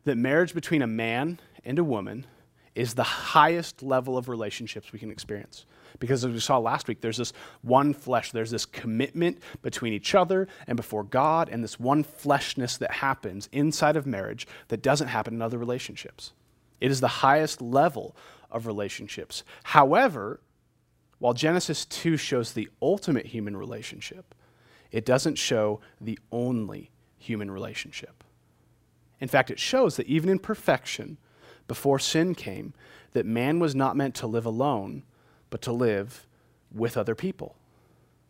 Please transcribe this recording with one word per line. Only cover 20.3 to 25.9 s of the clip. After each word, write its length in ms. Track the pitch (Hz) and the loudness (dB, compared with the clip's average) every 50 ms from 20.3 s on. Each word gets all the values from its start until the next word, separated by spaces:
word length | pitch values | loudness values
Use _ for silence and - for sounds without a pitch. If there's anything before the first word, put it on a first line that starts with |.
| - - _ _ _ _ _ _ _ _ _ _ _ _ _ _ _ _ | -8 -10 _ _ _ _ _ _ _ _ _ _ _ _ _ _ _ _
while 140 | - 120 120 | 0 0 2
Genesis 520 | 117 151 156 170 180 - - 151 - - | 2 2 2 4 2 2 0 -2 -4 -6
two 300 | - - - - 170 160 | -8 -8 -2 0 0 2
shows 360 | 143 - - 143 123 117 - - | 2 0 0 -2 -2 -2 -2 -4
the 160 | 110 104 - - _ 120 | -6 -8 -8 -8 _ 0
ultimate 440 | 147 190 202 - - 147 117 - | 0 0 0 0 0 0 0 0
human 300 | 117 - 117 104 104 101 | -4 -6 -8 -6 -6 -8
relationship, 800 | 95 101 104 120 107 110 - - 101 - - - 185 - _ _ _ _ _ _ _ _ _ _ - _ _ | -8 -10 -10 -10 -10 -12 -12 -14 -14 -14 -16 -16 -18 -20 _ _ _ _ _ _ _ _ _ _ -20 _ _
it 160 | - 110 110 | -6 -4 2
doesn't 320 | - 127 135 - 165 131 - | 2 2 4 4 2 -2 -2
show 420 | - - 131 110 107 107 104 - - - | 0 0 2 2 2 2 0 -2 -6 -14